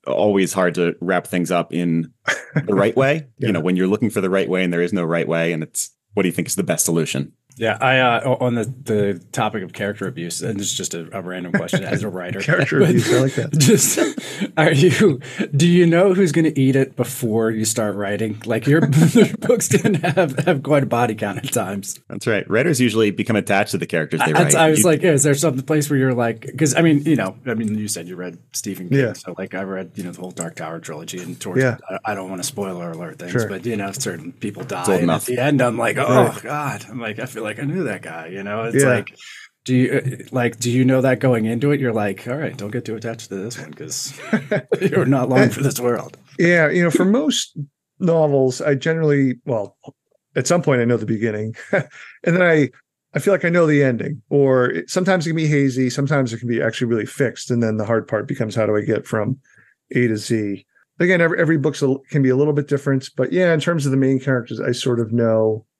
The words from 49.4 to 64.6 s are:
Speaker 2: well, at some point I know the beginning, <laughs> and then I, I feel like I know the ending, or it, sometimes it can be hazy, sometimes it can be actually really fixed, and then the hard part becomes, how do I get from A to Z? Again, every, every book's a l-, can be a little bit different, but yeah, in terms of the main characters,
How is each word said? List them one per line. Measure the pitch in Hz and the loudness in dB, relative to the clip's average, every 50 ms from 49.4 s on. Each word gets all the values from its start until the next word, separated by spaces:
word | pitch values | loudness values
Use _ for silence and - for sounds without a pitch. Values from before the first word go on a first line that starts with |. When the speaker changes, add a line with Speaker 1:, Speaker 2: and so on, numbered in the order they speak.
| _ | _
Speaker 2:
well, | 151 123 110 101 98 _ _ _ - _ _ _ _ _ _ _ _ _ | -4 -4 -4 -4 -6 _ _ _ -20 _ _ _ _ _ _ _ _ _
at | - 131 | -4 0
some | - 170 180 | 0 0 2
point | 143 151 139 123 | 2 2 2 2
I | 117 | 2
know | 117 120 | 2 0
the | 110 110 | 0 0
beginning, | 107 113 104 110 117 107 107 107 110 113 - - | -2 -2 -2 -2 -2 -2 -4 -6 -8 -8 -12 -6
<laughs> | - | -2
and | - 185 139 - - - - - - _ | -2 -2 -2 -4 -14 -20 -20 -20 -20 _
then | - 175 165 185 | -2 0 2 4
I, | 180 170 165 156 143 117 _ _ _ _ _ _ _ _ _ | 4 4 6 4 4 2 _ _ _ _ _ _ _ _ _
I | 151 | -2
feel | - 202 196 | 2 2 2
like | - - | 2 2
I | 170 | 2
know | 170 175 170 | 2 4 4
the | 151 151 143 | 4 4 4
ending, | 143 131 123 110 - 143 151 - _ _ | 4 2 2 0 -4 -6 -8 -10 _ _
or | - 143 139 135 131 127 123 123 | 2 4 4 6 4 4 4 2
it, | - 85 - - | 0 -4 -6 -4
sometimes | - 185 185 185 190 180 151 | -2 -2 2 2 2 0 0
it | 165 | -2
can | 160 | -2
be | 165 160 151 | 0 0 2
hazy, | 151 143 139 135 123 127 131 123 | 2 2 2 2 0 0 -2 -2
sometimes | - - 143 135 151 139 135 117 | 0 -2 -2 0 0 0 0 -2
it | 113 117 | -4 -6
can | 123 117 | -4 -2
be | 117 113 | -2 0
actually | 143 120 - - 127 117 | 0 -2 -2 -2 -2 0
really | 120 110 104 | 0 -2 -2
fixed, | - - - 139 117 - - - - | -6 -2 -2 -2 -2 -2 -6 -6 -4
and | 127 117 | -2 0
then | 117 110 110 107 | 0 0 0 -2
the | 107 | -2
hard | 104 117 110 107 | 0 0 -2 0
part | - - 107 107 - | -2 -4 -4 -2 -4
becomes, | - - 117 107 107 | -4 -4 -4 -4 -2
how | 113 110 | -2 0
do | 107 107 | 2 0
I | 107 | 0
get | 104 107 110 104 - | 0 0 -2 -2 -2
from | - - 110 104 107 127 - _ _ _ _ _ _ _ _ _ _ | -4 -4 -2 -2 -2 -4 -6 _ _ _ _ _ _ _ _ _ _
A | - 123 123 117 | -2 0 0 0
to | 110 | 0
Z? | 104 104 - 120 110 107 101 98 95 _ _ _ _ _ _ _ _ | -2 -2 -2 -2 -2 -2 -4 -6 -8 _ _ _ _ _ _ _ _
Again, | 170 180 185 175 | 0 2 2 2
every, | 170 165 170 165 | 2 2 2 2
every | 170 151 165 151 | 2 2 2 2
book's | 135 151 143 - | 0 -2 -2 0
a | 143 | 0
l-, | 135 135 135 _ _ | 0 0 -2 _ _
can | - 147 | 0 2
be | 135 131 | 4 4
a | 127 | 4
little | 131 147 151 | 4 2 2
bit | 147 147 143 143 | 2 0 0 0
different, | 143 135 - 143 135 131 131 - _ | -2 -2 0 0 0 0 -2 -6 _
but | - 131 - | -2 -2 0
yeah, | - 180 185 175 165 | 2 2 2 4 2
in | 156 | 2
terms | - 170 175 165 143 | 0 0 0 0 0
of | 143 | 0
the | 131 135 | 2 2
main | 135 135 135 127 | 4 2 2 2
characters, | 131 143 131 123 117 - 117 110 | 2 0 0 0 -2 -4 -8 -4